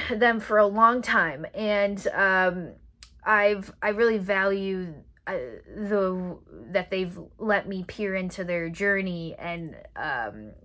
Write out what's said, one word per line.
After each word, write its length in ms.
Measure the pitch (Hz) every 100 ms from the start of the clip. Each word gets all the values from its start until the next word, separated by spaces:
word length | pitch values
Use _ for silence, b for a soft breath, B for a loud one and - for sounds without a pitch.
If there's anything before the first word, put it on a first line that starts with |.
| -
them 300 | 220 240 226
for 180 | 220 214
a 80 | 208
long 340 | 208 226 247
time, 460 | 240 226 165 139 160 190
and, 520 | 214 208 202 196 -
um, 640 | - 196 190 185 180 156 - - - - - -
I've, 480 | 214 208 208 196 -
I 80 | 208
really 280 | 208 233 220
value, 760 | 185 196 196 196 196 190 180 143 - _ -
uh, 100 | 185 127 104 -
the, 720 | 208 202 208 190 185 180 - - 80 117
that 200 | 185 180
they've 280 | 190 180 175 - -
let 300 | 220 202 -
me 160 | 190 180
peer 280 | - 202 190
into 300 | 185 - 180
their 240 | 175 165
journey 680 | 170 202 196 190 175 165 -
and, 380 | 170 170 165 - - -
um, 560 | 151 131 107 104 107 -